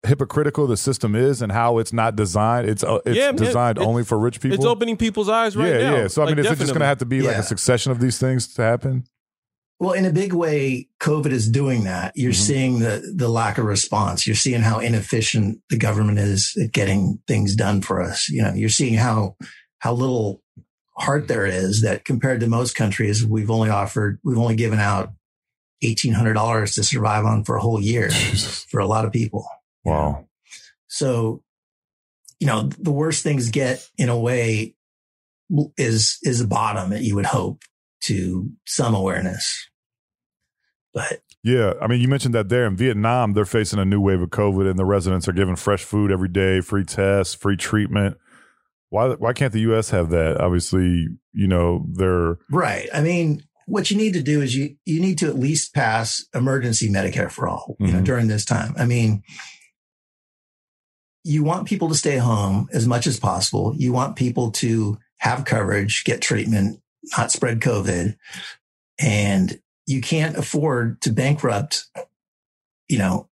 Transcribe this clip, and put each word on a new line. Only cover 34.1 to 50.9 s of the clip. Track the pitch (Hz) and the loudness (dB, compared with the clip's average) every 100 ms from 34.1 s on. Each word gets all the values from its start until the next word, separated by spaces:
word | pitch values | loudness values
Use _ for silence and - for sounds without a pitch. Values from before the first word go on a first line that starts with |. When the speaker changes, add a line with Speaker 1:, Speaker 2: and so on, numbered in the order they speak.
| 117 | 2
Speaker 3:
way | 117 123 117 107 110 _ _ _ _ _ _ _ _ 147 147 - | 0 0 0 0 -4 _ _ _ _ _ _ _ _ 0 0 -2
is, | 127 113 110 - | 0 2 0 -2
is | 139 123 | -2 0
a | 117 | 0
bottom | 104 110 101 92 | 0 0 -2 -4
that | 101 | -2
you | 117 101 | 0 0
would | 95 | 0
hope | - 90 - - _ _ _ | 0 -2 -8 -16 _ _ _
to | - 98 90 92 95 - - | -4 -2 -2 -4 -6 -10 -8
some | - 123 | -2 0
awareness. | 104 95 90 92 98 - - - _ _ _ _ _ _ _ _ _ _ _ _ | 0 0 -2 -4 -4 -6 -8 -14 _ _ _ _ _ _ _ _ _ _ _ _
But | - - - _ _ | -8 -6 -8 _ _
Speaker 1:
Yeah, | 113 123 104 - | 0 2 2 0
I | 110 | 0
mean, | 120 | 2
you | 123 | 2
mentioned | 139 131 | 2 0
that | 117 98 | 0 0
there | 123 120 | 0 0
in | 92 | 0
Vietnam, | 127 104 110 123 113 | 0 2 0 2 2
they're | 104 | 0
facing | 101 117 104 104 | 2 0 0 0
a | |
new | 95 101 | 2 4
wave | 98 92 | 4 2
of | 87 | 0
covid | - 104 95 95 | 0 0 2 0
and | 92 | 0
the | |
residents | 95 101 90 92 85 | 2 2 2 0 0
are | |
given | 87 95 90 | 0 0 0
fresh | - 101 | -2 -2
food | - 107 101 | -2 -2 0
every | 95 95 | 0 0
day, | 90 95 95 | 2 2 2
free | 87 101 | 0 -4
tests, | 92 - 98 98 92 | -2 0 2 2 0
free | - 101 98 | -2 -2 -2
treatment. | - 107 104 104 101 - _ - _ _ _ _ _ | 0 0 0 0 -2 -4 _ -20 _ _ _ _ _
Why, | 107 127 | -2 -2
why | - 110 | 0 -4
can't | 123 135 | 0 0
the | 110 | 2
U | 113 110 | 2 2
S | 107 | 0
have | 98 82 | 0 2
that? | 85 80 - | 2 2 0
Obviously, | 90 90 - 92 90 | 0 0 0 0 2